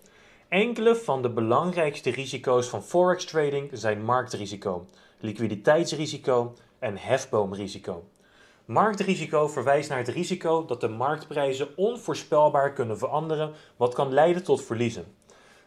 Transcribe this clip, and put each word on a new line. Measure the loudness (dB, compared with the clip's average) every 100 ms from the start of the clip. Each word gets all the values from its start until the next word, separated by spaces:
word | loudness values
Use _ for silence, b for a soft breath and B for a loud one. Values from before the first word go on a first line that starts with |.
| b b b b -2
Enkele | 0 2 2 2 2
van | 0 0
de | 0
belangrijkste | 0 2 2 2 0 0 -2 -4
risico's | -4 -6 -4 2 2 2
van | -4
forex | 0 2 4 2 -2
trading | 0 0 -2 -6
zijn | -4 -2 -2
marktrisico, | 0 0 -2 -6 -8 -6 -6 -6 -10 b b b
liquiditeitsrisico | -8 -4 -4 0 2 4 2 -4 -6 -4 0 0 0 -8 b b
en | -8 -6
hefboomrisico. | -2 -2 0 0 0 -4 -8 -10 -10 -12 -14 b b b b b -2
Marktrisico | 0 2 0 -2 -2 0 0 0
verwijst | 0 2 2 0
naar | -4
het | -4
risico | -4 -4 -2 0 0 -2
dat | -4
de | -4
marktprijzen | -2 -2 -2 -4 -2 -2 -2 -6 -2
onvoorspelbaar | -2 -2 -6 -6 2 4 6 6 2
kunnen | 0 -4 -2
veranderen, | -2 -2 -2 -2 -4 B B -2
wat | 0
kan | 2 2
leiden | 6 6 4
tot | 2 0
verliezen. | 0 -2 -2 -4 -12 -18 b b b b